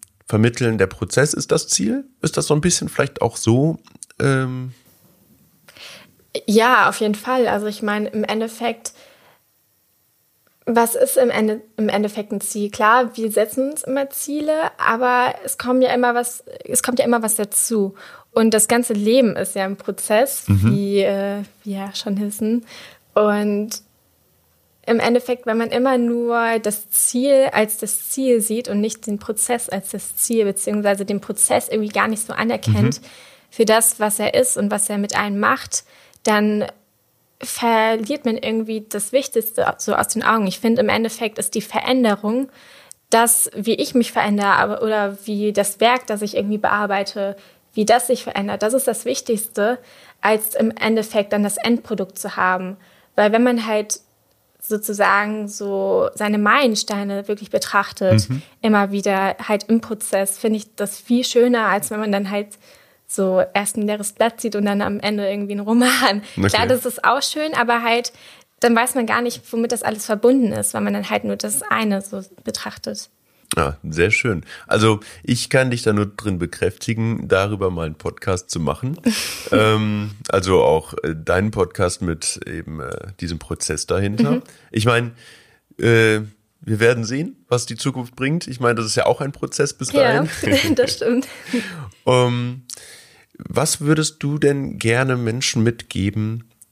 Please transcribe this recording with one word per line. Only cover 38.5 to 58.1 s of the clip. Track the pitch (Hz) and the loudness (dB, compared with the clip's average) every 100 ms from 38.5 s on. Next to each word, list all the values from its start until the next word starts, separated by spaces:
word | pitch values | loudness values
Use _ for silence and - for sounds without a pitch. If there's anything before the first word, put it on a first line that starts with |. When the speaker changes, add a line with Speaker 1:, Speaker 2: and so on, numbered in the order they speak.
| 220 220 220 214 | -2 -2 -6 -6
Speaker 2:
das | 208 - | -8 0
Wichtigste | 262 262 233 220 - - - | 0 0 -2 -2 0 0 -2
so | - - | -2 0
aus | - | 0
den | 220 | 0
Augen. | - 220 196 | 0 2 0
Ich | - | 0
finde, | 226 233 | 2 2
im | 214 | 2
Endeffekt | 208 226 - 220 - | 2 -2 -4 -6 -4
ist | 214 226 | -6 -4
die | |
Veränderung, | - 214 - 254 233 202 208 240 269 - - - - - _ | -4 -4 -2 2 2 2 0 -2 -4 -10 -20 -20 -20 -20 _
das, | 226 233 - - 220 | 4 4 2 0 -4
wie | 208 | -2
ich | 220 302 | 0 2
mich | 254 226 | 2 2
verändere, | - 208 208 202 | 0 0 2 2
aber, | - 196 214 | 4 2 0
oder | 220 214 202 196 - | 0 0 -2 -4 -6
wie | 208 208 | -2 0
das | 208 202 - | 0 0 2
Werk, | 226 254 - | 2 2 0
das | 208 | -4
ich | 208 - | -4 -4
irgendwie | 202 214 | -2 0
bearbeite, | - 208 202 196 196 214 196 196 - _ _ | 0 0 0 -2 -2 -4 -6 -6 -14 _ _
wie | - 208 | 0 4
das | 240 247 | 4 4
sich | 240 | -2
verändert, | - - 202 202 | -2 -6 -4 -2
das | 214 | 0
ist | 254 240 | 0 0
das | 220 247 | -2 -4
Wichtigste, | 269 - 214 - - 208 247 - - - _ | -4 -2 -4 -4 -2 -2 -2 -8 -20 -20 _
als | 208 214 - - | 0 2 0 0
im | 226 | -2
Endeffekt | 220 220 226 214 220 208 | 0 0 0 0 -2 0
dann | 208 | 0
das | 202 - | 0 -2
Endprodukt | 226 233 - 208 185 - | 0 -2 -2 -6 -6 -8
zu | 202 - | -8 -2
haben. | 185 185 185 196 _ _ _ - | 0 0 -4 -12 _ _ _ 2
Weil | 208 | 4
wenn | 226 | 4
man | 247 240 220 | 4 2 0
halt | 214 214 - _ _ _ _ _ _ | -2 -2 -6 _ _ _ _ _ _
sozusagen | - 208 208 202 190 202 208 214 208 | -6 -4 -4 0 2 2 2 -4 -8
so | 208 202 196 196 190 185 | -8 -4 -2 0 2 0
seine | - 208 208 | -2 -2 2
Meilensteine | 202 254 262 208 - 202 202 196 202 | 4 4 4 2 -2 -4 -4 -6 -6
wirklich | 208 196 | -8 -4
betrachtet, | 208 - 202 196 - 190 | -4 0 0 0 0 4